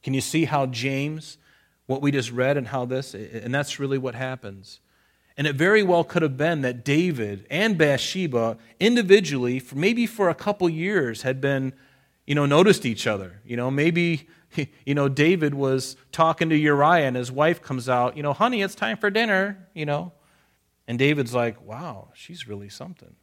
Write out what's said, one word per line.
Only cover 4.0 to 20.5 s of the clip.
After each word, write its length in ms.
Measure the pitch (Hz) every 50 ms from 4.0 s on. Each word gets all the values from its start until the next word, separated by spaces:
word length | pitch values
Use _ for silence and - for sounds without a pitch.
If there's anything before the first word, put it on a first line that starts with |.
| 127 131 117
happens. 680 | 113 131 131 131 127 - 104 98 98 95 - - - _ _ _ _ _ _ _ _ _ _ _
And 100 | - 143
it 100 | 151 147
very 260 | 131 160 185 208 214 208
well 220 | 185 180 170 165
could 180 | - - 175 156
have 140 | 151 135
been 260 | 127 147 165 170 156 135
that 220 | 127 123 123 113
David 640 | 143 139 151 175 180 160 123 110 104 101 95 101 -
and 260 | 135 160 208 226 214
Bathsheba 800 | 165 160 147 139 127 - - - 190 185 165 127 120 113 113 110 - - - - _
individually, 800 | 175 220 240 240 226 175 196 214 202 151 147 131 123 123 123 131
for, 160 | 127 - 135
maybe 300 | 135 160 202 240 233 240
for 220 | 220 - - 202 175
a 60 | 160
couple 340 | - - 208 208 202 185 175
years, 540 | 160 156 165 190 214 190 143 120 110 110 -
had 180 | 131 131 131
been, 320 | 135 139 139 135 131 131 131 _ _ _ _ _ _ _ _ _ _
you 80 | - 143
know, 120 | 147 143
noticed 400 | 143 143 151 185 214 190 - -
each 200 | 123 113 101 -
other. 340 | 120 107 98 95 90 87 101 _
You 120 | - 120
know, 140 | 117 123 127
maybe, 580 | 135 139 147 165 170 170 175 170 165 147 - _ _ _ _ _ _
<laughs> 280 | - 143 - _ _ _
you 100 | - 143
know, 140 | 143 143 139
David 460 | 131 127 147 160 190 180 156 147 139
was 420 | 139 139 135 131 131 127 - - _ _ _ -
talking 380 | - 165 160 160 - 170 160
to 60 | 160
Uriah 500 | 151 151 151 147 143 143 156 175 170 151
and 100 | 135 123
his 160 | 127 123 123 127
wife 300 | 135 151 160 175 165 -
comes 260 | - 139 127 117 127
out, 280 | 127 123 123 127 -
you 60 | 151 143
know, 100 | 147 139
"Honey, 300 | - 208 240 254 220 196
it's 120 | 190 196
time 240 | - - 220 220 202
for 120 | - 208
dinner," 560 | 196 220 233 226 202 190 190 202 202 190 - _ _
you 120 | 170 151
know. 260 | 147 143 147 170 180 - _ _ _ _ _ _ _